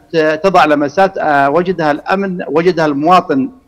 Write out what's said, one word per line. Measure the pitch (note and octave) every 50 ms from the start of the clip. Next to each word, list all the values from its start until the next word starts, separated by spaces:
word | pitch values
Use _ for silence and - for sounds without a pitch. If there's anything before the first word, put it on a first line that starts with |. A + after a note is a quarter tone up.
| - _ -
ت-، | E3 D#3 D#3 D#3 D3+ -
تضع | F#3+ F#3 F3+ D#3
لمسات، | D3+ D3 C#3+ D3 C#3+ - - F#3+ F#3+ - -
آه، | - D#3 D3 C#3 C#3 C#3
وجدها | C#3 E3 F3+ F3 F#3+ F3 E3 D3+
الأمن، | D3 D3+ - - F#3 G3 G3 G3 F3+ F3+ F#3 -
وجدها | C#3 D#3 E3+ F#3 F3 D#3+ D#3+
المواطن | D3+ D3 C#3 D3 E3 F#3 F3+ E3+ - D#3 C3+ B2+ - - - _